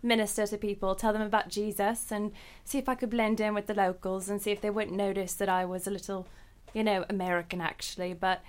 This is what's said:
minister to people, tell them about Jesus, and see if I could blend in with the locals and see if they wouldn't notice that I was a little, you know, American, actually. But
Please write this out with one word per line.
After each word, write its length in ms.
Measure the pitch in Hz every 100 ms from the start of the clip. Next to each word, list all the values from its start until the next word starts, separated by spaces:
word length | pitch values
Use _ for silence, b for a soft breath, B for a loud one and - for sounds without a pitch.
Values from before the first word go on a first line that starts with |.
minister 440 | 233 233 208 - 208
to 100 | 208
people, 380 | 208 202 196
tell 180 | 190 226
them 80 | 214
about 280 | 214 214 -
Jesus, 600 | - 214 202 202 233 -
and 200 | 214 208 208 B B
see 140 | - 277
if 100 | 262
I 80 |
could 140 | 254 247
blend 300 | 233 220 220
in 140 | 214
with 140 | 208 208
the 60 |
locals 560 | 208 190 185 190 190 190
and 120 | 202
see 100 | 202
if 100 | 208
they 80 | 208
wouldn't 260 | 208 208
notice 380 | 190 202 196 185
that 160 | - 196
I 160 | 185
was 220 | 185 185 180
a 40 |
little, 360 | 196 - 196 185 B B B -
you 100 | 220
know, 220 | 214 196 180
American, 520 | 202 180 175 170 180
actually. 520 | 165 - - - 180
But 280 | 175 190 185